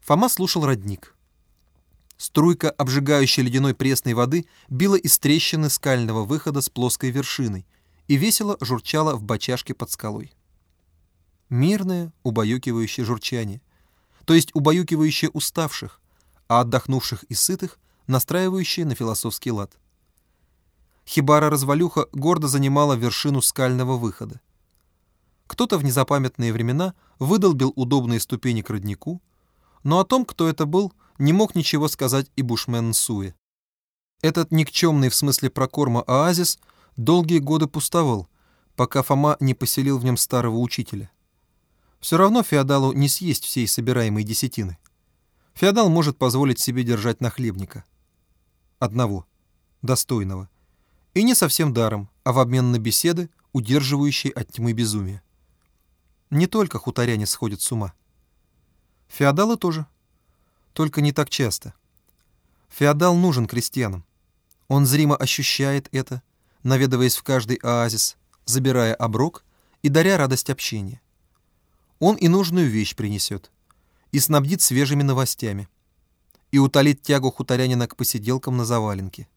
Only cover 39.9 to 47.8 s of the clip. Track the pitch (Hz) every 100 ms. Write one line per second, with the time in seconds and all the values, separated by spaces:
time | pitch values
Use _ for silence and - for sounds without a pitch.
39.9 | 135 127 123 - 127 120 113 123 - 113
40.9 | 101 90 _ _ _ _ _ _ _ _
41.9 | _ - 165 196 240 - 147 135 139 135
42.9 | 131 139 - 180 135 - - 113 - 117
43.9 | 127 113 104 107 110 131 - 98 85 _
44.9 | _ _ _ _ _ _ - 185 208 208
45.9 | 165 151 135 127 127 139 120 - 127 120
46.9 | 117 113 113 120 - 120 95 95 104